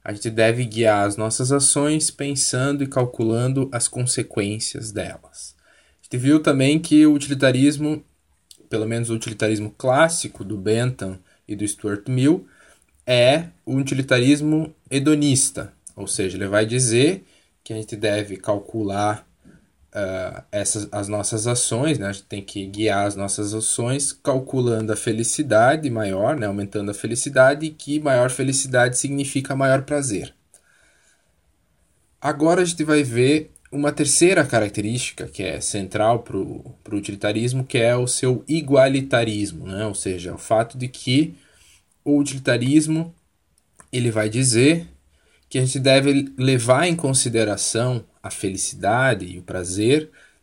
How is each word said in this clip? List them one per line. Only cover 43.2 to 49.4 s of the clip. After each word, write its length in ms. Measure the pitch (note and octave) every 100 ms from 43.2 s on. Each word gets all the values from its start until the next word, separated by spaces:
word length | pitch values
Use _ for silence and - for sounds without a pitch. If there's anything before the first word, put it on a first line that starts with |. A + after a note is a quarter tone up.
| _ _ _ _ _ - -
ele 180 | B2 A#2+
vai 180 | A2 G#2+
dizer 600 | A2 C3 A2 C3+ E3+ E3+ - _ _ _ _ _
que 100 | C3
a 40 |
gente 180 | B2+ C#3
deve 540 | C3+ C3+ C#3 C#3 C#3 -
levar 480 | C3 C3 A2+ B2+ F3+
em 100 | E3+
consideração 1080 | C#3 C3 B2+ A2+ G#2+ G2+ - - B2 B2 - _
a 100 | -
felicidade 920 | - G2 F#2+ - F#2+ F#2 A#2 C3 G#2 F2+
e 120 |
o 60 | F2